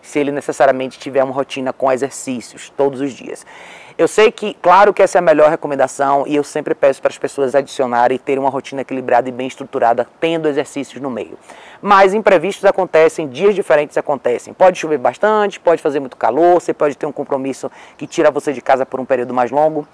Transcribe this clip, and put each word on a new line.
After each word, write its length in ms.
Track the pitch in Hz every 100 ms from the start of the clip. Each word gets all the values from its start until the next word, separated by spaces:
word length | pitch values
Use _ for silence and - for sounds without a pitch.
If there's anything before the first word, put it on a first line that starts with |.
se 180 | - 151
ele 120 | 139
necessariamente 680 | 143 - 147 139 131 131 -
tiver 260 | - 135
uma 80 | 135
rotina 400 | 131 135 - 131
com 180 | - 135
exercícios 760 | 131 135 - - 127 - - -
todos 320 | - 139 127
os 120 | 139
dias. 320 | 117 - - - - - - - -
Eu 100 | 160
sei 240 | - 220
que, 220 | - 214 -
claro 320 | 170 180 208
que 100 | 185
essa 140 | 196 190
é 40 |
a 20 |
melhor 260 | 175 151 151
recomendação 760 | 160 151 139 131 - 139 143 135
e 100 | 147
eu 80 |
sempre 300 | 143 151 147
peço 260 | - 143 135
para 80 | 135
as 60 | -
pessoas 380 | 139 - 135
adicionarem 600 | 139 139 - 127 120 123 127
e 20 |
terem 200 | - 135
uma 120 | 135
rotina 320 | 131 - 135
equilibrada 480 | 123 131 127 123 127
e 20 |
bem 140 | 120 131
estruturada, 600 | - 139 131 120 120 120 _
tendo 260 | 165 165 160
exercícios 540 | 143 139 - 131 123
no 80 | 139
meio. 300 | 113 85 - _ - - -
Mas 320 | 196 202 196
imprevistos 540 | 208 208 185 170 202 196
acontecem, 640 | 190 185 160 160 - 151
dias 260 | 123 202
diferentes 420 | 196 - 156 147 -
acontecem. 560 | - 139 - 117 -
Pode 260 | 107 185 185
chover 200 | 160 151
bastante, 600 | 123 - 208 214 208 -
pode 220 | - 160
fazer 200 | 160 143
muito 180 | 131 -
calor, 420 | 113 127 170 175
você 140 | -
pode 240 | - 151 131
ter 80 | 156
um 60 |
compromisso 580 | 139 139 139 135 127 131 - - _
que 100 | 147
tira 240 | - 151
você 220 | 143 151
de 80 | 131
casa 240 | - 135
por 160 | 131 127
um 60 | 127
período 260 | 127 123
mais 180 | 123 123
longo. 380 | 139 156 156 147